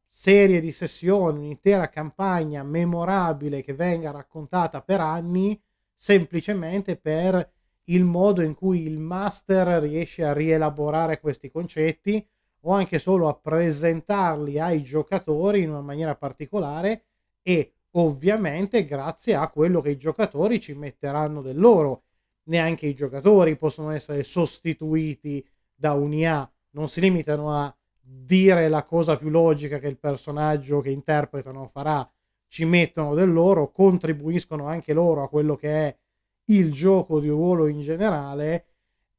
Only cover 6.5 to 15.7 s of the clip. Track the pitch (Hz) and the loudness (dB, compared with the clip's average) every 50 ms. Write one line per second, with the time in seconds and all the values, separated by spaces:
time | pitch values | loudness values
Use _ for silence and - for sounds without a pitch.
6.5 | 208 190 165 160 180 202 196 - 175 - - 156 156 160 175 185 185 180 175 - | -4 -4 -4 -4 -6 -6 -4 -4 -6 -6 -4 -4 -2 0 0 0 0 0 -2 -4
7.5 | _ _ _ _ _ _ _ - 175 180 180 175 170 175 190 208 202 180 170 156 | _ _ _ _ _ _ _ 0 2 2 2 2 2 2 2 2 2 2 0 -2
8.5 | 151 - - 190 185 170 160 156 156 156 156 160 175 185 196 208 - - - - | -4 -4 -2 -2 0 -2 -2 -4 -8 -8 -8 -8 -6 -6 -6 -6 -8 -6 -4 0
9.5 | 196 190 185 175 175 170 151 147 147 160 170 - - - 165 147 143 147 156 160 | 2 2 2 2 2 0 0 0 -2 -4 -6 -6 -6 -4 -2 -2 0 0 2 2
10.5 | 160 156 156 151 147 147 147 151 151 160 165 160 156 - - 151 131 - - 135 | 2 2 2 0 -2 -2 -4 -2 -2 0 -2 -2 -2 -4 -4 -6 -6 -6 -8 -12
11.5 | - 160 175 175 - 156 156 160 160 - - 196 208 214 208 _ _ _ _ _ | -10 -8 -10 -6 -4 -2 0 0 -2 -2 -2 -2 -2 -2 -4 _ _ _ _ _
12.5 | _ _ - 160 190 202 190 - - 156 - 180 190 185 170 151 143 - - 156 | _ _ -4 0 0 0 0 0 -2 -4 0 2 2 2 2 2 -2 -2 -4 -2
13.5 | 156 165 170 170 151 143 156 170 165 165 156 - 202 202 190 170 160 151 147 143 | 0 0 0 0 0 0 0 0 0 -2 -2 -4 -2 0 0 0 -2 -2 -4 -4
14.5 | 143 147 160 175 170 156 143 123 131 156 147 - 196 185 190 - 151 147 175 202 | -4 -2 -2 -2 -2 -2 -4 -2 -4 -4 -2 -2 -4 -4 -2 -2 -2 0 0 2
15.5 | 208 202 175 156 | 2 2 0 0